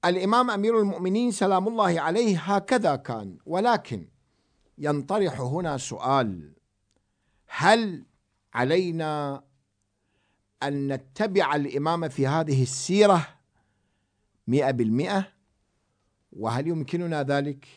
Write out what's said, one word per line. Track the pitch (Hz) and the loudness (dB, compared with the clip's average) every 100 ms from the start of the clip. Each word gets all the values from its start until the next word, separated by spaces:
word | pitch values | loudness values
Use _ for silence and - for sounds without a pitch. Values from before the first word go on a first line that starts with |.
الإمام | 175 180 190 233 247 | 0 0 2 2 2
أمير | 208 208 226 | 0 0 2
المؤمنين | 208 170 185 202 247 | 0 0 -2 0 0
سلام | 196 196 185 190 | 0 2 2 0
الله | 226 202 165 | 0 0 2
عليه | 151 185 233 180 | 0 0 2 0
هكذا | 156 202 196 254 202 135 | 0 -2 2 0 2 -2
كان، | - 117 98 85 - | -4 -8 -8 -14 -6
ولكن | 170 226 226 - 104 78 _ _ _ _ _ _ - | -2 2 0 -2 -12 -12 _ _ _ _ _ _ -8
ينطرح | 147 147 139 202 190 120 | -2 -2 -2 0 0 -2
هنا | 127 151 175 139 | -6 -4 -4 -6
سؤال: | - 113 123 139 117 90 73 76 _ _ _ _ _ _ _ _ _ | -8 -8 0 2 2 -4 -14 -20 _ _ _ _ _ _ _ _ _
هل | - 160 226 220 160 - _ _ _ _ | 0 4 4 2 -6 -14 _ _ _ _
علينا | 117 127 170 180 165 156 151 143 139 _ _ _ _ _ _ _ _ _ _ _ _ | -2 0 2 0 -4 -4 -4 -6 -8 _ _ _ _ _ _ _ _ _ _ _ _
أن | 139 143 139 | -4 -2 -2
نتبع | 135 - - 214 190 156 147 | -4 -8 -4 0 2 2 2
الإمام | 143 139 151 170 160 | 0 -2 0 0 -2
في | 131 135 | -2 0
هذه | 156 156 135 | 2 2 2
السيرة | 127 - - 196 208 180 147 - _ _ _ _ _ _ _ _ _ _ - | 2 -2 0 6 6 6 2 -14 _ _ _ _ _ _ _ _ _ _ -2
مئة | 131 135 | 0 0
بالمئة؟ | 123 113 117 160 196 196 _ _ _ _ _ _ _ _ _ _ | 0 0 0 0 -2 -4 _ _ _ _ _ _ _ _ _ _
وهل | - 110 120 147 | -8 -4 -4 -2
يمكننا | 165 135 170 175 156 | -4 -4 -4 -4 -4
ذلك؟ | 139 143 143 139 - | -2 -2 -2 -8 -14